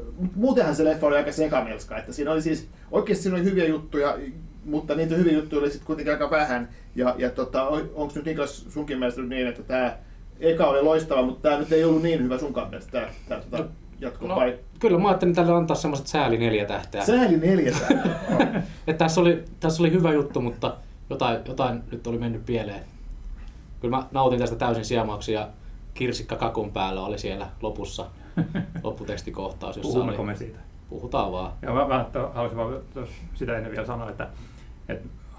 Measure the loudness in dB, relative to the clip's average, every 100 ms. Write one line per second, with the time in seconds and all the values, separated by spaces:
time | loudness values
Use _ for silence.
0 | -12 -4 -4 2 4 4 4 4 4 4
1 | 4 4 2 0 2 2 0 -6 -8 -10
2 | -10 -6 0 0 2 -2 -4 -16 -2 0
3 | 2 0 2 2 2 4 2 0 -2 0
4 | 0 0 -6 -12 -14 -14 -4 -4 0 0
5 | 2 4 6 6 4 2 2 -2 -4 -4
6 | 0 0 2 2 2 0 -4 -12 -12 0
7 | 2 2 -2 0 -2 0 0 0 -2 -6
8 | -6 -4 -4 -2 -4 -4 -12 -8 -6 -2
9 | -2 -2 -6 -2 -2 -4 -4 0 0 -2
10 | -14 -18 -18 0 2 4 4 6 6 4
11 | 4 2 2 2 2 2 4 4 6 6
12 | 4 2 2 0 -2 -4 -6 -8 -6 -4
13 | -4 -10 -8 -8 -6 -6 -6 -8 -18 -10
14 | -10 -6 -2 2 2 0 -10 2 4 6
15 | 6 6 4 6 6 6 4 2 0 -2
16 | -2 0 2 4 4 2 0 -4 -6 -4
17 | 4 6 6 6 6 6 4 2 2 2
18 | 2 -2 0 2 2 0 -4 -8 -4 2
19 | 4 6 6 6 0 -2 0 4 4 6
20 | 6 4 2 0 -2 -2 -4 -4 -14 -18
21 | -8 0 0 0 -4 -2 0 0 -6 -10
22 | -6 -4 -2 -4 -2 -4 -4 -8 -12 -16
23 | -14 -12 -12 -12 -14 -16 -18 -6 -2 -2
24 | -2 2 4 4 0 0 0 0 0 0
25 | 0 -4 -2 -2 -2 -8 -16 -16 -14 -4
26 | -4 -4 -6 -2 -2 -2 -4 -2 -2 -2
27 | -4 -6 -6 -6 -8 -6 -6 -6 -8 -8
28 | -10 -12 -8 -4 -2 -2 -6 -6 -8 -8
29 | -8 -8 -8 -8 -8 -8 -10 -6 -2 0
30 | 0 -2 -4 -6 -10 -14 -18 -18 -14 -12
31 | -4 -2 -2 -4 -6 -8 -4 0 2 0
32 | -2 -4 -6 -4 -4 -4 -4 -6 -10 -12
33 | -12 -12 -12 -6 -4 -4 -4 -6 -6 -6
34 | -8 -8 -10 -10 -16 -16 -18 -18 -10 -10
35 | -10 -14 -16